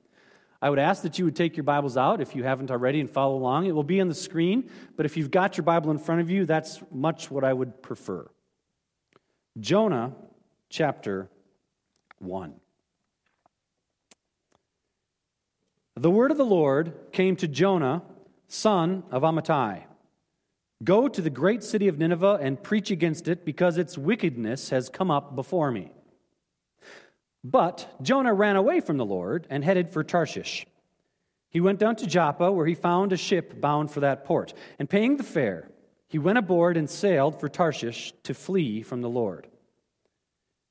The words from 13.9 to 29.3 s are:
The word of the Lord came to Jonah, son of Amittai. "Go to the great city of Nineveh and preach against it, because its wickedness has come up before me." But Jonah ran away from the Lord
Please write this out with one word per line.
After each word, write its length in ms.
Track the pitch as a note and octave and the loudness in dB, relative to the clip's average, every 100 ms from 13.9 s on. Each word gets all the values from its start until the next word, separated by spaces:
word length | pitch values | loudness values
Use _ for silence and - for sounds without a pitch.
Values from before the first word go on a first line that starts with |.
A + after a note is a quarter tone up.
| _ _ - _ _ _ _ _ _ _ _ _ _ _ _ _ _ _ _ _ | _ _ -20 _ _ _ _ _ _ _ _ _ _ _ _ _ _ _ _ _
The 160 | - D#3+ | 0 4
word 220 | G#3 C4+ | 4 4
of 60 | D4+ | 2
the 60 | B3+ | 4
Lord 680 | F3+ C#3+ C#3 E3 - - | 4 4 2 0 -8 -6
came 240 | - F#3 F3+ | 0 2 2
to 120 | E3+ | -2
Jonah, 540 | C3 F#3+ F#3 C3 E3 - - _ _ _ | 2 2 4 0 -2 -6 -20 _ _ _
son 560 | - G#3+ F#3+ E3 F#3+ - | -2 2 2 2 -2 -4
of 100 | C3 | 0
Amittai. 600 | D#3+ D#3+ D#3 D3+ A2+ F2 - - _ _ _ _ _ _ _ _ | 2 2 0 0 0 -4 -14 -20 _ _ _ _ _ _ _ _
"Go 240 | A2+ G#3 C4+ | 2 4 4
to 140 | G3+ | 0
the 80 | D#3+ | -4
great 340 | C3 F3+ A#3 | 0 0 0
city 240 | - G#3+ G3 | -2 2 2
of 100 | D3 | 2
Nineveh 420 | E3 E3+ G3 G3+ | 0 4 2 2
and 200 | C3+ C3+ | 0 -4
preach 300 | - G#3+ G3+ | -2 -2 -2
against 380 | F3 E3+ D#3 D#3 | 0 0 0 -4
it, 160 | F3 - | -4 -6
because 320 | C#3 F3 E3+ | 0 2 2
its 200 | D#3+ C#3+ | -4 -4
wickedness 720 | D3 A#3 F3+ A#2+ A2 C3+ - | -2 0 -2 -2 -6 -6 -2
has 180 | C3 A#2+ | -4 -4
come 200 | - F#3 | -4 0
up 240 | C#3+ C#3+ | 0 -2
before 380 | C3 C3 F#3 D3 | -10 -4 0 0
me." 220 | A2 E2+ - _ _ _ _ _ _ _ _ - - - _ _ _ | -2 -8 -18 _ _ _ _ _ _ _ _ -20 -20 -20 _ _ _
But 460 | B2+ C4 F3 - - - | 2 4 4 0 -16 -8
Jonah 320 | C3 C4+ B3 | 0 2 4
ran 240 | G3 G#3 G3 | 4 4 4
away 240 | G#3+ F4+ | 4 2
from 160 | - C#3+ | 0 -2
the 80 | G#2+ | -2
Lord 420 | F#2 F2+ | -2 -2